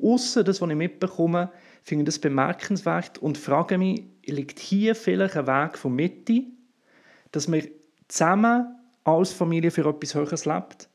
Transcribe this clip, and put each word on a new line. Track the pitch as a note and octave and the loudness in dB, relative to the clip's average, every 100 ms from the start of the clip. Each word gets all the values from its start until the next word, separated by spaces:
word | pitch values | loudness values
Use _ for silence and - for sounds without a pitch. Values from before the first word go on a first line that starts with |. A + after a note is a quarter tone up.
aussen, | G3+ B3 B3 B3 | 2 2 2 0
das, | F#3+ F#3+ | 2 0
was | E3+ | -2
ich | D3+ | -2
mitbekomme, | F3 - F#3 - E3+ F3 F3+ - - - | -2 -2 -6 0 0 0 -2 -8 -20 -20
finde | - D3 | -6 -2
ich | D3 | -2
das | D#3 | -2
bemerkenswert | D3+ C3+ C#3+ F3+ - G3 - E3+ - - | -2 0 0 -2 -4 -2 -2 -2 -4 -6
und | D#3 D3 | -6 -4
frage | - C#3 E3+ F#3 | 0 0 2 0
mich, | F#3+ - - _ - | 0 -2 -8 _ -8
liegt | C#3+ C#3 - | -8 -8 -12
hier | - G3 A3 | -2 0 2
vielleicht | A3+ - F#3 F#3+ D#3+ | 0 0 0 0 0
ein | C3 | 0
Weg | C3+ D#3 - | 0 0 -4
von | C#3 B2+ | -4 -2
Mitte, | E3+ - - A#3 C4 - _ _ _ _ _ _ _ | -2 -4 0 0 0 -12 _ _ _ _ _ _ _
dass | D#3 C#3+ | -6 -2
man | D#3+ D3+ - _ _ _ | -2 -2 -14 _ _ _
zusammen | - E3 G3 A3+ A#3+ A#3+ - _ _ - | 2 4 6 6 4 0 -8 _ _ 2
als | D#3+ F#3 | 4 2
Familie | - E3 E3 E3 | 0 0 2 0
für | D#3+ D3+ | 2 0
etwas | D3 D3+ D3 | -2 -4 -4
Höheres | D3 E3 | -2 -4
lebt? | - E3+ F#3+ - - | -2 -4 -6 -16 -20